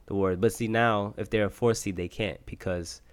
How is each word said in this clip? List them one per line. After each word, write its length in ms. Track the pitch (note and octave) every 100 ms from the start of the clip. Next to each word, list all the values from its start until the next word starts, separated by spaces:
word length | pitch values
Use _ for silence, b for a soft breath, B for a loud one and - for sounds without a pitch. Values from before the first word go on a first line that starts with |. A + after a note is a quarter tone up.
| -
the 80 |
Warriors. 240 | G2 F#2+ F2+
But 140 | A2+
see, 140 | - A2+
now 440 | A2+ A#2 G#2 G2+ -
if 100 | G#2+
they're 160 | A2
a 60 | G2+
four 240 | - A#2+
seed, 220 | A2 G#2 F2+
they 120 | F2
can't, 360 | - G#2 - -
because 560 | G2 G2 F2+ E2 - -